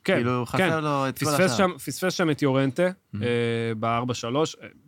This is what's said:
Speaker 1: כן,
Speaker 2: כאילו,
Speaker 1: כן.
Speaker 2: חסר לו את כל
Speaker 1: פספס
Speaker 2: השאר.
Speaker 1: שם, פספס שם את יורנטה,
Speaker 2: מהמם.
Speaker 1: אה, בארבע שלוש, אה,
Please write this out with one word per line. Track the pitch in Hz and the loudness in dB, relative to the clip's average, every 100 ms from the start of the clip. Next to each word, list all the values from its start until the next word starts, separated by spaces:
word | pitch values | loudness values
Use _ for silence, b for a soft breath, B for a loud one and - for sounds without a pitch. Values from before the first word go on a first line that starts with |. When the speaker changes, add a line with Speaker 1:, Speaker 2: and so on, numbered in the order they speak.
Speaker 1:
כן, | - 165 | -2 0
Speaker 2:
כאילו, | 120 123 120 | 2 0 -2
Speaker 1:
כן. | - | 0
Speaker 2:
חסר | 185 160 | 0 0
לו | 151 143 135 | 0 0 -2
את | 127 | -2
כל | 143 | 0
Speaker 1:
פספס | 147 | 2
Speaker 2:
השאר. | 185 208 | 2 2
Speaker 1:
שם, | 185 143 | 0 0
פספס | - - 185 | -8 -4 -2
שם | - 165 | 0 0
את | 143 | 2
יורנטה, | 139 131 135 127 180 190 _ | 2 4 2 2 0 -2 _
Speaker 2:
מהמם. | 107 120 | -6 -2
Speaker 1:
אה, | 120 117 117 113 110 | 0 0 0 -2 -2
בארבע | 113 117 123 | -2 0 -2
שלוש, | 120 117 139 156 - | -4 -2 -2 -2 -4
אה, | - - | -18 -20